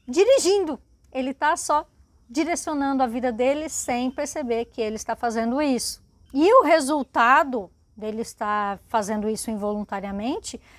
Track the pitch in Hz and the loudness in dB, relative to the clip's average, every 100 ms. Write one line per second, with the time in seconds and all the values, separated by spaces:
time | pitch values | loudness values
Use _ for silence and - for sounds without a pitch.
0 | - 277 427 539 349 403 320 262 _ _ | -4 2 6 6 4 2 0 -6 _ _
1 | _ 262 262 269 302 339 - 302 - _ | _ -6 -6 -2 0 0 0 -2 -2 _
2 | _ _ _ 247 330 349 339 294 277 269 | _ _ _ -2 -2 -2 -4 -2 0 0
3 | 254 233 247 220 254 294 311 - - 247 | 0 0 -4 0 0 0 -4 -6 -4 -2
4 | 254 262 285 320 247 226 233 - 214 220 | -2 -4 -8 -6 -4 -4 -4 -6 -6 -6
5 | - 226 240 226 226 269 294 247 - - | -8 -4 -4 -2 -2 0 0 0 -4 -10
6 | _ _ - 269 349 508 311 320 269 302 | _ _ -6 2 6 8 8 4 4 -2
7 | 247 294 233 285 294 247 180 _ _ 214 | -2 2 6 6 4 -4 -8 _ _ -10
8 | 214 220 226 - 214 208 202 196 - 226 | -8 -6 -8 -6 -4 -2 -2 -6 -4 -4
9 | 202 214 214 220 - 214 208 208 202 196 | -2 -2 -2 -4 -6 -4 -4 -4 -6 -8
10 | 196 202 233 415 - - _ | -8 -6 -6 -6 -8 -14 _